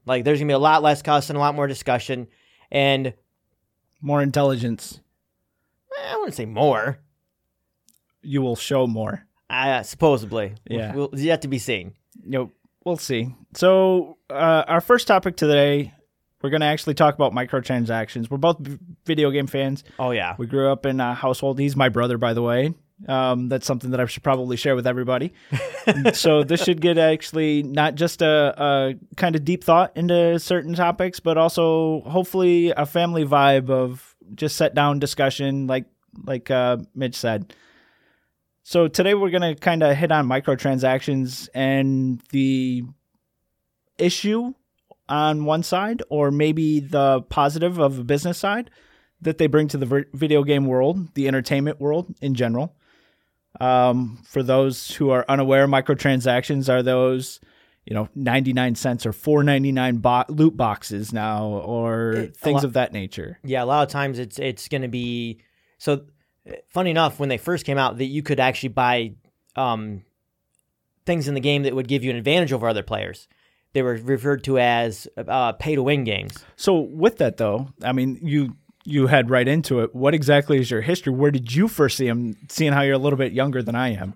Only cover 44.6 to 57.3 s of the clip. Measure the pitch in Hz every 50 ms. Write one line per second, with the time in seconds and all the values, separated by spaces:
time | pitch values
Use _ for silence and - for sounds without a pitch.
44.6 | _ _ _ _ _ _ - _ _ - 139 151 151 151 151 151 151 151 156 165
45.6 | 170 - 180 185 202 214 233 175 - - 151 147 143 139 143 147 151 156 156 160
46.6 | 160 156 151 151 139 139 156 143 139 139 135 127 - - - 156 147 147 151 165
47.6 | 170 180 180 175 151 139 135 131 120 120 143 147 147 175 175 - - 196 202 233
48.6 | 240 - _ _ _ _ _ _ _ _ _ _ - 156 156 - 190 143 131 151
49.6 | 156 143 - 139 135 117 135 139 143 - - 135 160 147 151 147 139 143 147 139
50.6 | 139 131 127 127 131 143 175 190 175 160 - 143 139 139 131 131 123 - 143 139
51.6 | 139 151 - - 139 147 151 170 180 - - - - 139 135 120 127 117 113 120
52.6 | 147 170 - _ _ _ _ _ _ _ _ _ _ _ _ _ _ _ - -
53.6 | 127 127 127 127 123 127 123 127 127 113 117 - - - - 135 131 123 131 135
54.6 | 135 135 123 - - - - - 147 139 131 127 123 - 139 139 135 135 135 135
55.6 | 139 139 139 135 131 - 143 127 - 139 135 127 120 131 120 127 - - 147 139
56.6 | 135 131 127 127 123 127 127 127 127 131 131 127 131 -